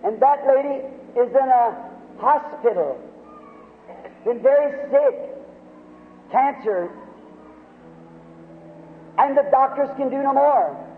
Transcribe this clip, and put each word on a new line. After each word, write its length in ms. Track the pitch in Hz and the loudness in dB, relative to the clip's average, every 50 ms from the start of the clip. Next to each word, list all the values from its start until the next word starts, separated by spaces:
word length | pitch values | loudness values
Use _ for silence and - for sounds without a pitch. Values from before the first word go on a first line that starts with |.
| - | -4
And 140 | 202 220 220 | -6 0 2
that 260 | 254 269 285 277 - 269 | 4 4 4 2 2 2
lady 380 | 269 269 277 285 277 269 - - - - - - - 240 | 2 2 2 0 -4 -6 -8 -12 -14 -16 -20 -8 -2 0
is 100 | 247 240 | 0 2
in 200 | - 269 269 262 | 2 2 4 4
a 420 | 254 247 240 226 - - - - - - - - - - | 4 4 4 2 -2 -6 -14 -16 -18 -20 -20 -20 -14 -4
hospital, 800 | - 247 302 294 - - - - - 233 214 180 160 143 131 - - - - - - - - - - - - - - - - - - - - - - - - - - | 2 2 2 2 0 -6 -14 -2 0 0 0 2 -2 -2 -4 -8 -12 -18 -20 -20 -20 -20 -20 -20 -20 -20 -20 -20 -20 -20 -20 -20 -20 -20 -20 -20 -20 -20 -20 -8 -6
been 180 | 226 240 226 | -6 -4 0
very 300 | 202 262 277 294 294 277 - - - - | 2 4 4 4 2 0 -4 -6 -8 0
sick, 460 | - - - - - - - - - - - - - - - - - - - - - - - - - - - - | 0 2 2 2 0 -2 -10 -12 -14 -16 -18 -20 -20 -20 -20 -20 -20 -20 -20 -20 -20 -20 -20 -20 -20 -20 -20 -2
cancer, 580 | - 233 262 277 285 269 - 220 202 180 175 175 - - - - - - - - - - - - - - - - - - 80 - - - - - 82 - - - - - - - - - - - - - - - - - - - - - | 0 0 2 2 -2 -4 -4 -2 -2 -2 -4 -6 -10 -16 -20 -20 -20 -20 -20 -20 -20 -20 -20 -20 -20 -20 -20 -20 -20 -20 -20 -20 -20 -20 -20 -20 -20 -20 -20 -20 -20 -20 -20 -20 -20 -20 -20 -20 -20 -20 -20 -20 -20 -20 -20 -12 0 0
and 200 | 233 277 277 285 | 0 2 2 0
the 60 | 277 - | 2 2
doctors 380 | - 262 269 262 269 277 285 262 277 269 | 2 2 2 2 0 -4 -4 -4 -4 -6
can 120 | 277 262 | -6 -4
do 140 | 247 269 277 | -4 -4 -2
no 80 | 277 | 0
more. 560 | 269 269 285 294 285 240 185 151 - - - - - | 2 2 2 4 2 2 0 -2 -4 -10 -16 -18 -20